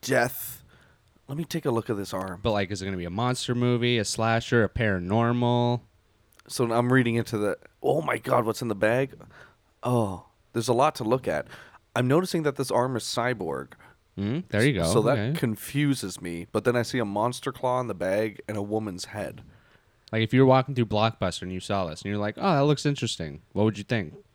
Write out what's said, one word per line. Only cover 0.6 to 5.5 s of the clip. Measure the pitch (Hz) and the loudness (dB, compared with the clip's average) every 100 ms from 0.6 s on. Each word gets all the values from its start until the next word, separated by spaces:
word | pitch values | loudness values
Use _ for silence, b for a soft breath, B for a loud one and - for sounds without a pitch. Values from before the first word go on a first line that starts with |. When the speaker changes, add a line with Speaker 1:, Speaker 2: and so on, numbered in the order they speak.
| - b b b b _ - | -20 b b b b _ -12
Speaker 1:
Let | 143 | -8
me | |
take | 165 170 | -6 -2
a | 147 | 0
look | 117 - | 0 0
at | 104 | -4
this | 95 | -4
arm. | 95 95 92 | -6 -6 -4
Speaker 2:
But, | 113 | 0
like, | 104 95 | 0 0
is | 98 | -4
it | |
gonna | 95 92 | -4 -4
be | 85 | -4
a | |
monster | 95 123 127 - | -2 -2 -2 -2
movie, | 120 120 120 120 120 | 0 2 2 2 0
a | |
slasher, | 101 - 110 113 - 120 | 0 0 0 0 2 2
a | 104 | 2
paranormal? | - 110 92 87 107 117 123 120 | 2 0 0 2 2 2 2 2